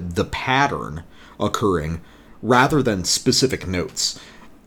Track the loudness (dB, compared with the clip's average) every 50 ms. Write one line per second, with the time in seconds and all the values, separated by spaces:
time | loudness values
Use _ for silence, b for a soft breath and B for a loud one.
0 | -6 -4 -2 -2 -2 -2 -4 -6 -2 0 2 2 2 2 0 -4 -6 -8 -10 -12
1 | -14 B B B B B B B -4 -2 -2 0 0 2 2 2 0 -2 -6 -6
2 | B B B B B B B B B 4 4 6 6 4 4 2 2 2 0 0
3 | 0 0 -2 0 2 2 2 4 2 2 0 -2 -4 -4 -2 -2 -4 -4 -4 -4
4 | -4 -4 -6 B B B B B B B B -6 0